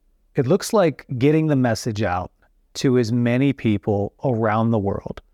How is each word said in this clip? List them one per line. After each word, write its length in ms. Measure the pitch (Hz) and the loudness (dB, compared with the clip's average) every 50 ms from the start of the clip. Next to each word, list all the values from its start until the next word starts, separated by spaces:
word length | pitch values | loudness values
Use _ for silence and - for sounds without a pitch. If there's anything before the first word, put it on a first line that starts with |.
| _ _ _ _ _ _ _ | _ _ _ _ _ _ _
It 100 | - 117 | -4 0
looks 280 | 120 175 202 - - - | 0 0 0 0 0 0
like 320 | 214 185 160 135 - - - 139 | 2 2 2 0 -4 -8 -10 -4
getting 300 | 120 127 147 156 160 156 | 0 2 2 2 2 2
the 100 | 156 147 | 2 2
message 460 | 131 127 120 113 - - 127 113 101 110 | 2 2 0 0 -2 -4 -6 -4 -4 -2
out 280 | 92 87 92 90 - - _ _ _ _ _ _ _ - | -2 -4 -4 -6 -8 -14 _ _ _ _ _ _ _ -8
to 240 | - - 139 123 123 | -4 0 2 2 2
as 120 | 123 104 | 2 2
many 440 | 120 123 120 120 120 123 139 143 131 | 0 0 0 2 2 2 2 0 0
people 580 | - - 113 104 101 - - 104 101 98 - - _ - | 0 0 0 0 0 0 -2 -2 -2 -2 -4 -6 _ -4
around 480 | 143 120 110 113 110 104 113 113 113 | -4 -2 0 0 0 0 2 2 2
the 80 | 113 110 | 0 0
world 440 | 95 95 104 - - - - - - _ | 0 -2 -4 -6 -8 -10 -14 -14 -16 _